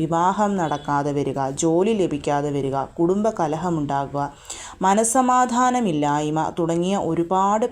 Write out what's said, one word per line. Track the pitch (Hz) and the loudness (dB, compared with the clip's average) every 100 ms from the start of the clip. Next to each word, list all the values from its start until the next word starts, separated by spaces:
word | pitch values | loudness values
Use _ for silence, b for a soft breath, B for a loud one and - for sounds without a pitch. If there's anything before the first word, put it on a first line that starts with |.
വിവാഹം | 156 165 180 196 208 196 | -2 2 2 2 0 0
നടക്കാതെ | 160 147 147 143 143 143 | -2 -2 -2 -2 0 -2
വരിക, | 135 139 135 143 | -2 -2 -4 -2
ജോലി | 165 165 208 220 | 0 2 2 2
ലഭിക്കാതെ | 170 147 147 143 147 143 | 0 -2 -2 -2 0 -2
വരിക, | 135 135 135 - | -2 -2 -4 0
കുടുംബ | 170 196 214 220 | 0 2 0 0
കലഹമുണ്ടാകുക, | 160 156 180 165 147 139 135 143 143 B B B B B 185 | -2 -2 -2 -2 -2 -2 -2 -4 -6 B B B B B 2
മനസ്സമാധാനമില്ലായ്മ | 202 226 262 247 254 254 240 254 247 220 151 147 147 151 156 156 - | 4 4 2 4 4 2 2 2 2 0 0 0 0 0 -2 -2 -2
തുടങ്ങിയ | 165 170 180 196 165 | -2 0 0 0 0
ഒരുപാട് | 165 170 185 196 214 240 | -2 0 2 2 2 -2